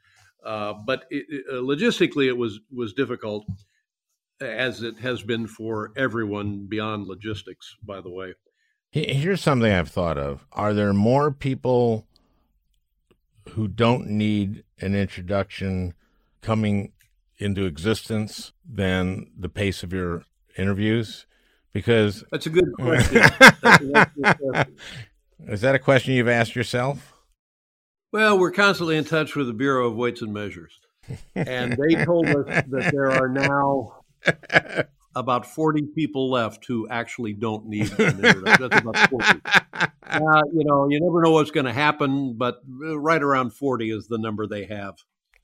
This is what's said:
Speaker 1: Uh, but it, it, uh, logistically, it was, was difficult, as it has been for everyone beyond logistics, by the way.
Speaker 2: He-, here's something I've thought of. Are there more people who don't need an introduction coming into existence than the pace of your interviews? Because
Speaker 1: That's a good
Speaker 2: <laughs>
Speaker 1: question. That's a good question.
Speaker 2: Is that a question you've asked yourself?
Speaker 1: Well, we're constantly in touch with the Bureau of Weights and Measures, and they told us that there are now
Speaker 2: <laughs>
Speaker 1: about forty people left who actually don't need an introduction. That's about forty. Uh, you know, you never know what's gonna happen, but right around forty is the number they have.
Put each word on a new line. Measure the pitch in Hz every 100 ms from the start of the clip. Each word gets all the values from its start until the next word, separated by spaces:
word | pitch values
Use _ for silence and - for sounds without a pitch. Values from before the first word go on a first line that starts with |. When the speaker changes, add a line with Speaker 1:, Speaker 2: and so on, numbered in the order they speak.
| _ _ _ _
Speaker 1:
Uh, | 110 110 104
but | 107 107 131 -
it, | 143 -
it, | 143 135
uh, | 131
logistically, | 131 147 233 - 170 147 131
it | 123
was, | 117 101 _ 123
was | 113
difficult, | 135 123 120 110 104 - - _ _ _ _ _ _ _ _
as | 135 110 127 104
it | 113 104
has | 123 117
been | 104 113 107
for | - 110 107 104 -
everyone | 131 113 107 104 101 101 95
beyond | 107 110 107 95
logistics, | 95 107 101 92 90 - -
by | 104 98
the | 90
way. | 90 92 - _ _ _ _ _
Speaker 2:
He-, | 147 -
here's | 135 170 190
something | 165 131 113
I've | 92 76
thought | - 85 73
of. | 69 69 _
Are | - 104
there | 104 104
more | 101 110 139 147
people | 139 139 131 131 123 120 110 - _ _ _ _ _ _ _ _ _ _ _ _ _ -
who | 98 107
don't | 107 117 127 -
need | 104 107 104 98 113 - _
an | 95 101
introduction | 98 - 90 101 98 - 98 92 90 - _ _ _ _
coming | - 110 107 101 98 _ _ _ _ _
into | 101 95 95
existence | 73 95 104 - 107 107 - - _ 170
than | 104 95 92 92 98 - -
the | 90
pace | - 101 90
of | 90
your | 92 87 85 - _ _ -
interviews? | 98 98 107 117 107 - - _ _ _ _
Because | 104 113 117 104 101 -
Speaker 1:
That's | 156 160
a |
good | 165 160
Speaker 2:
<laughs> | 123
Speaker 1:
question. | 127 123 - - - - - -
That's | 240 190
a | 139
good | 214 190 143 202 -
question. | 135 123 135 - - - 110 _ _ _ -
Speaker 2:
Is | 104
that | 127 135
a |
question | - 131 -
you've | 127 117
asked | 120 113 127
yourself? | 117 123 131 139 - _ _ _ _ _ _ _ _ _ _
Speaker 1:
Well, | 214 214 196
we're | 180
constantly | 180 202 180 170 156
in | 139
touch | 160 151 147
with | 127
the |
Bureau | 110 135 131 120
of | 107
Weights | 120 120
and | 110
Measures, | 104 104 90 80 _ _ _ - 127 - 190
and | 131 127 123
they | 123 151 165 -
told | 170 156
us | 143 - 170 135
that | 131 -
there | 139 135
are | 131 131
now | 131 135 139 139 139 113 - _ _
Speaker 2:
<laughs> | - - - - - 175 - _ _ 127
Speaker 1:
about | 131 123 -
forty | - 156 151 147 160
people | 147 139 131
left | 127 110 - -
who | 117 110
actually | 117 117 - 113
don't | 104 113 107 110
need | 104 104 -
an | 196 95
introduction. | 226 190 196 - 127
That's | 220
about | 226 214 214
forty. | 240 208 180 - 196 -
Uh, | - - _ - 160 156 156 151
you | 165
know, | 147 139 139
you | 147
never | 170 170
know | 165
what's | 160 147
gonna | 156 131
happen, | 120 151 151 143 139 135 113
but | 123 120 135
right | 127 156 151 151 160
around | 143 135 123
forty | - 139 120 110
is | 110 -
the | 113
number | 110 104 104
they | 104 90
have. | 104 98 95 _ _ _ _